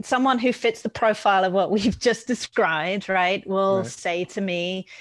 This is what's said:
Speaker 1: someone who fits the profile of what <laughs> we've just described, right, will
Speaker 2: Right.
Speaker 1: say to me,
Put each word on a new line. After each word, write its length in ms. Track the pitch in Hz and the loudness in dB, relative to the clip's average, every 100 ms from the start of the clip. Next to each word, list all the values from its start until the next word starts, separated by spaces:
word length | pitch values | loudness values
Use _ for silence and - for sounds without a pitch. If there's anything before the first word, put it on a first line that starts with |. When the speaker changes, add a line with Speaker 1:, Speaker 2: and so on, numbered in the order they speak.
Speaker 1:
someone 340 | - 254 262 254 | -4 0 2 2
who 160 | 254 | 0
fits 300 | 247 233 226 | 0 -2 -2
the 60 | 220 | -6
profile 540 | - 220 214 208 190 | 0 0 2 2 4
of 100 | 190 | 4
what 180 | 190 170 | 2 2
<laughs> 40 | 202 | 2
we've 220 | 208 - | 0 0
just 280 | 240 226 - | 0 0 -2
described, 840 | 247 - - 185 160 170 202 196 | -6 -4 0 0 0 -2 -4 -2
right, 360 | 190 180 196 196 | 0 2 0 -2
will 300 | 190 196 190 | 0 2 2
Speaker 2:
Right. 80 | 185 | -2
Speaker 1:
say 380 | - 180 175 180 | -6 -4 -4 -4
to 160 | - | -4
me, 440 | 196 175 175 190 185 - | -4 -2 -4 -6 -8 -16